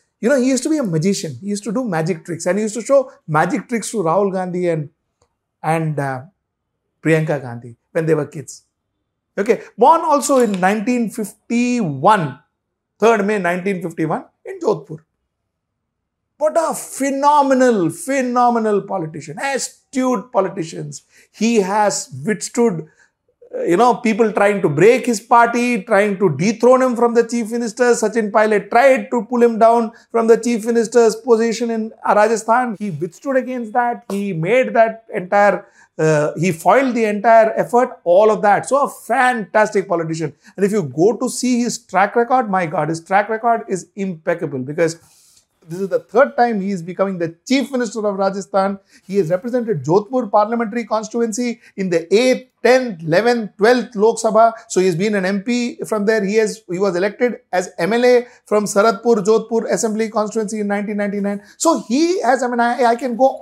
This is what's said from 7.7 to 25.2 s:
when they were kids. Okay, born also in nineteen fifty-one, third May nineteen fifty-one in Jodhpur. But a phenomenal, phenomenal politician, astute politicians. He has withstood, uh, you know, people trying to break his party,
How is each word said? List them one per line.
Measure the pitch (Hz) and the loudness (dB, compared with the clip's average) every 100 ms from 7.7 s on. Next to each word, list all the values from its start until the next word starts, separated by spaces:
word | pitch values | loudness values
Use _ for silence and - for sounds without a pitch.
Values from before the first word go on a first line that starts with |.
| 117 _ | -20 _
when | 170 160 | -4 0
they | 151 | 0
were | 143 | -2
kids. | 147 127 - _ _ _ _ _ _ _ - | -10 -16 -20 _ _ _ _ _ _ _ -6
Okay, | 202 196 - - | -2 -2 -2 2
born | 254 330 | 4 4
also | 330 285 233 277 | 2 0 2 2
in | 233 190 | 2 2
nineteen | 180 214 208 247 220 | 0 0 -2 -2 -2
fifty-one, | - 214 - _ 240 247 247 175 135 170 214 147 123 _ _ _ _ _ _ | -6 -10 -12 _ -2 0 0 -2 0 2 4 0 -8 _ _ _ _ _ _
third | 214 220 196 | 2 2 0
May | 214 | -2
nineteen | 175 180 185 185 | -2 -2 -4 -4
fifty-one | 170 165 160 220 311 _ | -6 -4 -4 -4 -8 _
in | - 381 | -16 -6
Jodhpur. | 330 165 - 156 _ _ _ _ _ _ _ _ _ _ _ _ _ _ | -4 -4 -6 -20 _ _ _ _ _ _ _ _ _ _ _ _ _ _
But | 302 320 | -2 0
a | 320 | -2
phenomenal, | 233 - - 269 269 285 294 269 254 254 220 160 | -6 -10 -4 -4 0 2 4 4 4 4 2 0
phenomenal | - - 269 254 247 240 233 220 202 | -4 -4 -2 0 2 2 2 0 -2
politician, | 202 190 156 156 151 165 | -2 -8 -8 -12 -14 -8
astute | 277 262 - - _ 254 254 233 - | -6 -4 -8 -14 _ -2 -2 -2 -2
politicians. | 208 190 190 160 175 151 139 _ _ _ | -2 -2 -4 -10 -10 -12 -14 _ _ _
He | - 226 233 | -4 0 2
has | 185 214 208 196 - 127 160 | 2 0 0 -2 -10 -10 -6
withstood, | 196 - - 233 165 156 _ _ _ _ _ - | -6 -4 0 0 0 -10 _ _ _ _ _ -14
uh, | - | -6
you | 202 175 | -2 2
know, | 247 214 | 2 2
people | 220 214 220 | 0 2 0
trying | 220 202 202 | 2 2 2
to | 180 | -2
break | 143 202 254 - | 4 4 4 0
his | |
party, | 220 | -4